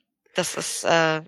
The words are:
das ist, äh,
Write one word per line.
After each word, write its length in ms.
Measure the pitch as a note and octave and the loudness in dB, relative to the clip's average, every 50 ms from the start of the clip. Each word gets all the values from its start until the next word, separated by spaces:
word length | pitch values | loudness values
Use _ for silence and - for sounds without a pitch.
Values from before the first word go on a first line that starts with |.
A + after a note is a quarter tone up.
| _ _ _ _ _ _ - | _ _ _ _ _ _ -4
das 200 | - F3 - - | -4 -4 -4 -4
ist, 300 | - E3+ - - - - | -6 -6 -6 -6 -4 0
äh, 380 | - E3+ E3 D#3+ D#3+ D#3 D#3 D#3+ | 2 4 4 4 2 0 -2 -4